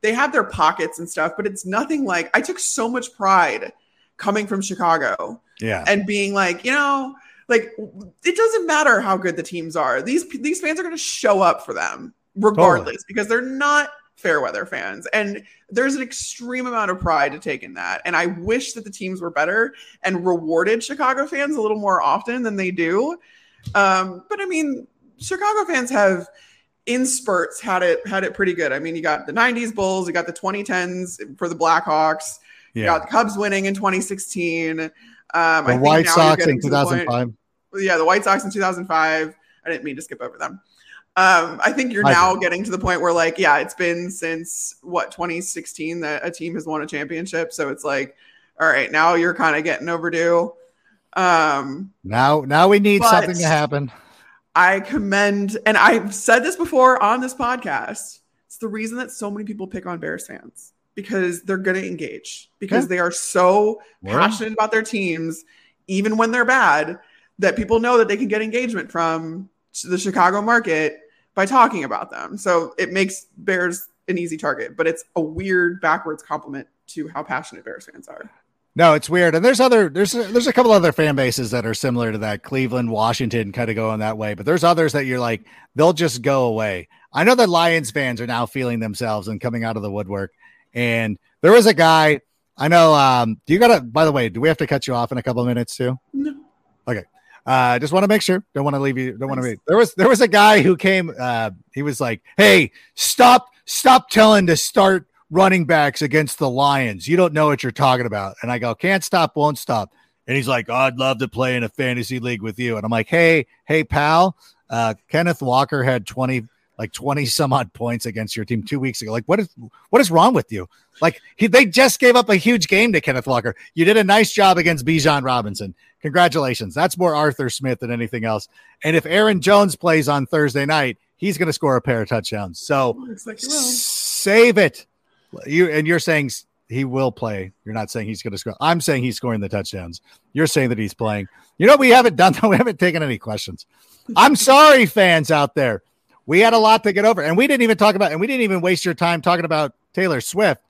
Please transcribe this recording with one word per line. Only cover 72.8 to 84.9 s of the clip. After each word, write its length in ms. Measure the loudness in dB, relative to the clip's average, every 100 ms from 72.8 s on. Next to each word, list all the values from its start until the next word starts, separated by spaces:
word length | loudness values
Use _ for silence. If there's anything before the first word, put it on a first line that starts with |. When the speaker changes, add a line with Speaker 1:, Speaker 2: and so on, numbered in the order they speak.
| -4
Speaker 1:
makes 340 | -2 -4 -4 -18 -10
Bears 500 | -4 -2 -2 -6 -14 _ -8
an 100 | -6
easy 180 | -6 -6
target, 400 | -6 -6 -8 -4
but 120 | -4
it's 160 | -4 -8
a 60 | -6
weird 600 | -6 -6 -2 0 0 0
backwards 400 | -2 -2 -4 -12
compliment 460 | -10 -10 -10 -14 -14 _ _
to 180 | -12 -10
how 160 | -10
passionate 420 | -8 -8 -8 -18
Bears 220 | -16 -16 -18
fans 220 | -20 -20
are. 200 | -20 -20 _ _ _ _
Speaker 2:
No, 200 | 4 4
it's 160 | 4 2
weird. 240 | 2 2
And 100 | 4
there's 160 | 2 4
other, 280 | 4 4 2
there's, 240 | 0 -2
there's 340 | -2 0 0 2
a 60 |
couple 180 | 2 6
other 220 | 6 4
fan 240 | 0 0 0
bases 340 | -2 -2 -4
that 160 | -4 -4
are 80 |
similar 380 | -4 -2 -2 -4
to 60 | -4
that. 260 | -6 -8
Cleveland, 460 | -6 -4 -2 -2 -4
Washington, 600 | 0 0 0 -4 -4 -6
kinda 240 | -6 -6
going 240 | -4 -4 -4
that 160 | -4 -6
way. 160 | -8
But 120 | -6 -2
there's 160 | 2
others 300 | 2 2 0